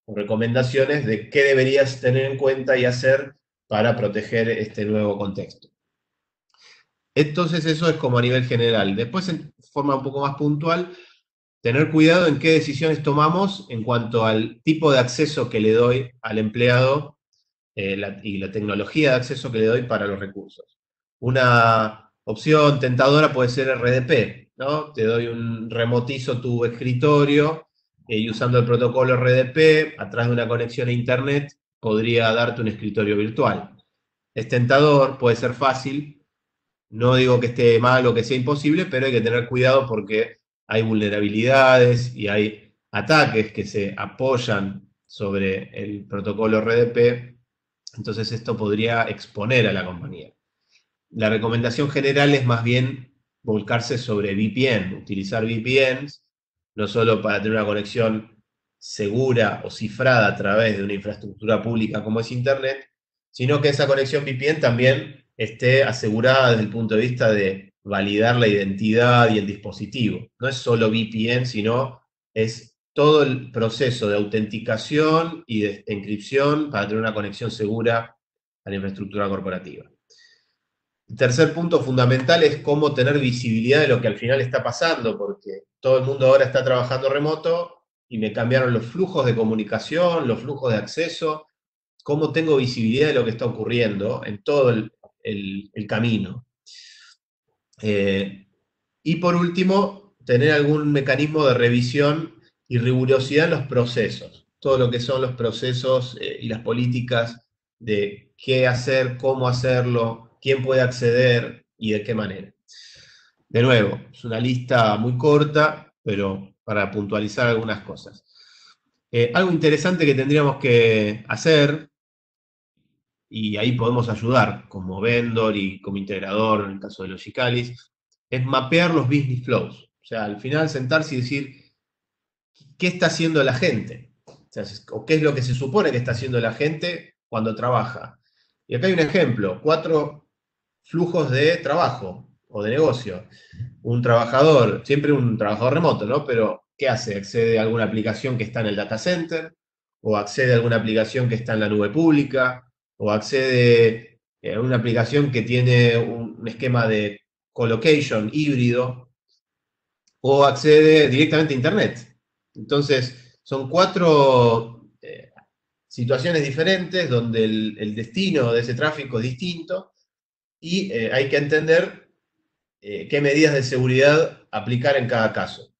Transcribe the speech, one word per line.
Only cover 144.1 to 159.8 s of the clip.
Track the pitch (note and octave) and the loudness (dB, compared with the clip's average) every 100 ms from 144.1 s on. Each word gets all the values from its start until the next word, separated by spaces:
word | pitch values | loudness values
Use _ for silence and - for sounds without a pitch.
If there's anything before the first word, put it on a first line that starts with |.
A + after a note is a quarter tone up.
| A#2 A#2 C3 D#3 C#3+ G#2+ - - | 2 2 4 6 6 4 0 -2
siempre | C#3+ D3 | 0 2
un | C#3 A#2+ A2 | 2 0 0
trabajador | G#2 G#2+ B2+ D3+ | -2 0 0 2
remoto, | D#3+ A2 G#2 | 2 0 -2
¿no? | C#3+ - | -4 -2
Pero, | A2+ G#2+ - _ _ | 0 0 -2 _ _
¿qué | C3 | -2
hace? | - A2 G2 | -2 -4 -8
Accede | G2 A#2 A2+ A2 | -6 0 2 2
a | |
alguna | A2 A#2 G#2 | 0 0 -2
aplicación | A2 A2 G#2 C3+ B2 | -2 -4 -4 -4 -4
que | |
está | G#2 A#2+ | -4 -4
en | A2 | -4
el | G#2 | -4
data | G2+ A2 | -4 -4
center, | F3+ F3 E3 E3 D#3+ - _ _ _ _ | -2 -4 -4 -8 -8 -16 _ _ _ _
o | A2 G#2 | -4 -2
accede | G#2 - B2+ | -2 -2 2
a | A#2+ | 2
alguna | A#2 A2+ | 2 0
aplicación | A2 A2 A2 C3 B2 | 0 -2 -2 -2 -2
que | A2+ | -4
está | - | -4
en | A2 | -2
la | G#2 | 0
nube | G#2+ G2+ | 0 0
pública, | D3+ E3 D3 C3+ C3 B2+ B2+ _ _ _ - | 2 4 4 2 0 -2 -4 _ _ _ -6
o | G#2 | -2
accede, | G#2+ - C3+ C3 B2+ A#2+ A#2 A2+ A2 - _ _ _ | -2 0 -2 2 4 6 6 6 2 -8 _ _ _
eh, | G2+ G#2 | -8 -4
a | |
una | B2+ B2 | 0 0
aplicación | A#2 A#2+ A#2+ C#3+ C#3+ | 0 0 2 2 0
que | A#2+ | 0
tiene | A2+ B2 B2 B2 A#2+ A#2 | 0 2 4 6 6 4
un, | A2+ A#2 A2+ - | 0 -4 -10 -10
un | A#2 | -12
esquema | - B2+ B2 A2+ | -6 -2 0 2
de | G#2+ G#2 G2+ _ _ _ | 0 -2 -6 _ _ _
colocation | - A#2 A2 D#3+ D3+ - A2+ G#2+ | -4 -2 0 4 2 2 -2 -2
híbrido, | D3+ D3 B2+ A#2+ B2 B2 - - _ _ _ _ _ _ _ | -2 -2 0 0 0 -2 -8 -18 _ _ _ _ _ _ _